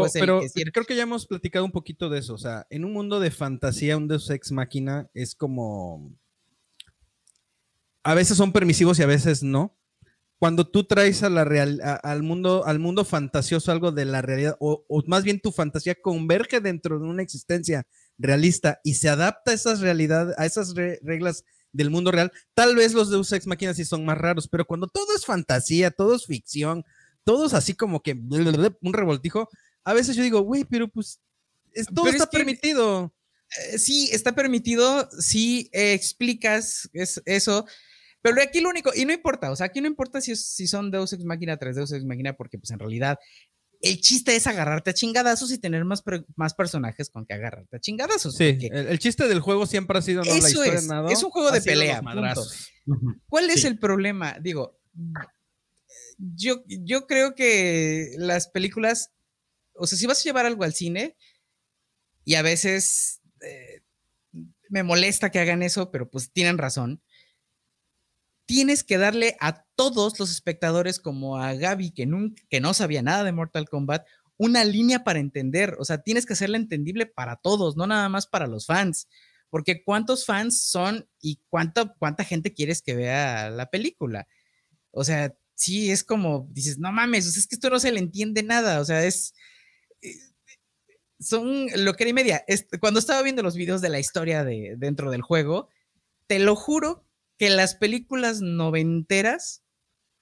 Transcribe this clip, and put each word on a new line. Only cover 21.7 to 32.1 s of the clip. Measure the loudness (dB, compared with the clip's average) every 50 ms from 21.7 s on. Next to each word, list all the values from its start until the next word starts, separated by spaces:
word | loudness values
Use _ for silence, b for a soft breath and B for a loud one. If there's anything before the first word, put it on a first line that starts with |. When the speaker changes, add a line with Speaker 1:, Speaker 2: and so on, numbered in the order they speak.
Speaker 2:
del | -2 0 0 2
mundo | 2 2 2 4
real, | 4 4 2 0 B B B _
tal | _ 4 6 6 8
vez | 8 6 6
los | 6 4 2 4
Deus | 2 0 0 0
Ex | -2 -4 -2
Machina | -4 -4 -4 -2 -2
sí | -2 -2 -4
son | -2 -2 -2 0
más | 0 0 0
raros, | 0 0 0 0 -2 -2
pero | -2 -2 -2
cuando | -2 -4 -6 -6
todo | -4 -4 -4 -2 0 0
es | 0 0
fantasía, | 0 -2 0 0 2 0 0 2 2 2 4 4 4
todo | 2 2 4 4 4
es | 2 0
ficción, | -4 -8 -8 -8 -8 -4 -4 -2 -2 -2 -4 b b b b b b b _ _
todo | 2 4 4 4
es | 4 2
así | 2 2 0
como | -2 -2 -2 -2 -2 -2
que | -2 -4
un | -6 -6 -4 -2 0 2 4 4 4 4 4 2 2 _ -4 -2
revoltijo, | 0 0 2 2 0 0 -2 -4 -4 -4 -4 b b b b b b b
a | -2 2 2
veces | 2 2 2 2
yo | 2
digo, | 2 4 4 4
"Güey, | 4 2 0 0 0
pero | 0 -2 -2 -2 -2
pues, | -4 -6 -8 -8 -12 -20 _ _ _ _ _ _ _ _ _ _
es, | -10 -8 -8
todo | -2 0 4 4
Speaker 1:
Pero | 6